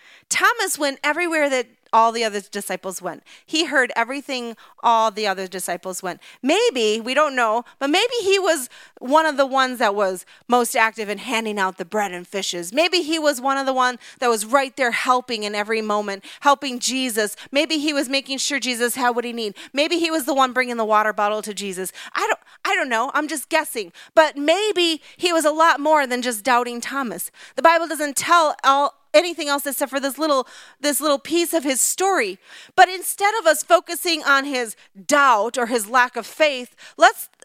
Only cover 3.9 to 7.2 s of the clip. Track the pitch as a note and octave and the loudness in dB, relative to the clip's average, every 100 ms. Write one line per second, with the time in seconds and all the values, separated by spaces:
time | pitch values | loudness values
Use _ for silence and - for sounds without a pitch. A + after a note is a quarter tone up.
3.9 | - A#3 C#4 C4+ C4 A#3 A3 - _ A#3 | 0 -2 -4 -8 -8 -8 -12 -20 _ 2
4.9 | A3+ A3 G3+ G#3+ F#3+ F#3+ F#3+ F#3+ F3 F#3+ | 2 2 0 -4 -4 -6 -8 -8 -8 -8
5.9 | F3+ F3+ E3 - - B3+ F4+ A#4+ D4 G#3+ | -8 -8 -10 -14 -6 0 2 2 2 0
6.9 | G#3+ A3+ C4 | 0 0 0